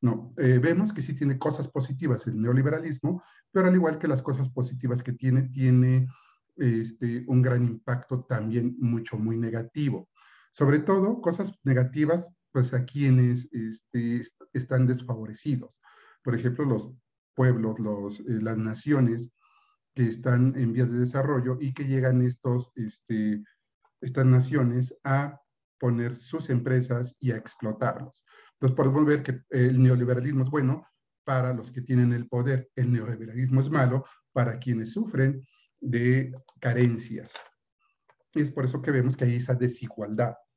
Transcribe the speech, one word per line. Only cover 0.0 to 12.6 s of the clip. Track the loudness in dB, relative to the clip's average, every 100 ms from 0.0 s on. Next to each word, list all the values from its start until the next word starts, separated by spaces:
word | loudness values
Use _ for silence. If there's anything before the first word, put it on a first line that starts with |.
No, | 0 -2 -8 -2
eh, | 4 4
vemos | 4 2 0
que | -2
sí | -6
tiene | -2 0 0
cosas | -2 -4 -6
positivas | -4 -4 -4 -2 -2 -2
el | -2
neoliberalismo, | 2 2 2 0 -4 -4 -4 -4 -8 _ _
pero | 2 4
al | 6
igual | 4 0
que | 0
las | 0
cosas | -2 -2 -2
positivas | -2 -4 -4 -4 -4
que | -4
tiene, | -4 2 2
tiene, | 0 0 4 6 6 4 2 -4 _ _ _ -2
este, | 0 0 -2 -6 -4 -4 2
un | 4
gran | 4 4
impacto | 0 -2 -6 -6 -4 -8 -4
también | -4 -2 -2 -2 -2
mucho, | -2 -2 -4 -6
muy | -4 -2
negativo. | -4 -4 -8 -4 -2 -2 -8 _ _ _ _
Sobre | 0 4 4
todo, | 4 2 2 0
cosas | -2 -2 -6 -6
negativas, | 0 2 2 0 0 0 -2 _ _
pues, | -2